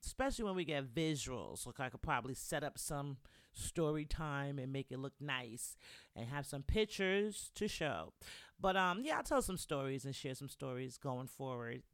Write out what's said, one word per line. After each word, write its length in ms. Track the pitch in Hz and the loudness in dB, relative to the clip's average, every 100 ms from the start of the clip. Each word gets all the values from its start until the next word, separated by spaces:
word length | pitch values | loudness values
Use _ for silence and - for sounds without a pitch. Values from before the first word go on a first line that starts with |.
especially 420 | - - 269 247 208 | -8 0 0 2 2
when 100 | 185 | 2
we 100 | 160 | 2
get 300 | 143 135 117 | 2 0 2
visuals, 720 | 160 147 131 123 64 69 127 | 2 2 0 -2 -4 -6 -6
like, 120 | 120 | -4
I 100 | 131 | -4
could 120 | 117 | -2
probably 320 | 165 131 120 | 2 2 2
set 300 | 127 - 156 | -4 -2 -2
up 160 | 143 - | -2 -4
some 380 | - 147 143 131 - - - | -2 -2 -2 -4 -10 -20 -18
story 520 | - - - 151 151 151 | -8 -4 2 2 2 0
time 520 | - 156 139 143 139 | -2 0 0 0 -2
and 160 | 131 | -2
make 180 | 135 135 | -2 -2
it 60 | 131 | -4
look 160 | 135 - | -6 -6
nice 560 | 143 127 120 120 - - - - - - | -2 -2 -4 -6 -8 -10 -16 -18 -12 -6
and 120 | 117 | -2
have 200 | 143 139 | -2 -2
some 160 | 143 | -2
pictures 880 | 139 214 214 - 190 196 214 202 - | 2 4 4 4 4 4 4 0 -8
to 140 | - 208 | -2 0
show. 460 | - 156 90 80 - - - - - | 2 0 0 -4 -10 -16 -14 -16 0
But, 160 | 190 190 | 4 6
um, 260 | 180 185 | 6 4
yeah, 140 | 285 311 | 2 0
I'll 60 | |
tell 200 | 349 277 | 4 2
some 140 | 214 185 | 4 -2
stories 480 | - 143 135 135 131 | 0 0 0 0 -2
and 100 | 131 | -4
share 180 | 139 | -4
some 160 | 131 139 | -4 -8
stories 480 | - 135 127 131 - | -6 -4 -2 -4 -4
going 300 | 139 127 131 | -4 -2 -4
forward. 560 | - 135 123 117 127 - | -6 -4 -4 -4 -6 -10